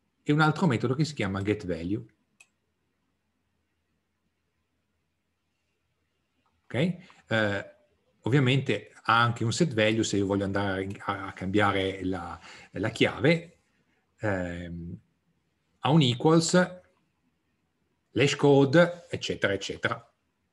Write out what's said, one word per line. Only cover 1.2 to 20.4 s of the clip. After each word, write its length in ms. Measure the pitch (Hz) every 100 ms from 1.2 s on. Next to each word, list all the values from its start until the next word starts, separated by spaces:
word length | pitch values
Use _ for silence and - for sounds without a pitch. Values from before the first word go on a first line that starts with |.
| 101 95
getValue. 640 | 95 104 90 82 85 110 120 _ _ _ _ _ _ _ _ _ _ _ _ _ _ _ _ _ _ _ _ _ _ _ _ _ _ _ _ _ _ _ _ _ _ _ _ _ _ _ _ _ _ _ _ _ -
Ok? 80 | 113 180 175 - _ -
Eh, 480 | 113 107 101 - - _ _ _ _
ovviamente 680 | 107 143 123 135 139 104 - -
ha 180 | - 113
anche 240 | 117 117 113
un 80 |
setValue 500 | 113 156 110 107 113
se 140 | 104 101
io 80 | 98
voglio 180 | 101
andare 460 | 98 98 101 95 95 101 -
a, 220 | 98 98
a 60 |
cambiare 680 | - 92 104 101 98 95 95
la, 340 | 92 95 - - - - -
la 180 | 90 110
chiave, 680 | - 113 - 139 170 - _ _ _ _ _ _ _
ehm, 800 | 107 95 90 87 87 87 85 - _ _ _ _ _ _ _ _
ha 100 | 123
un 120 | 160
equals, 800 | 131 123 156 165 165 180 180 - _ _ _ _ _ _ _ _ _ _ _ _ _
l'hash 240 | 104 139 -
code, 720 | 143 139 131 156 175 - -
eccetera, 440 | - - 90 101
eccetera. 520 | 98 - - 107 117 - _ _ _